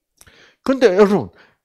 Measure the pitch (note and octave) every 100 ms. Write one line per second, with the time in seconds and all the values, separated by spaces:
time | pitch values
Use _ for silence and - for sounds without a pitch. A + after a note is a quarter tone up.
0 | _ _ _ _ _ _ - C4+ A#3+ F3+
1 | G3+ G3 G2 - _ _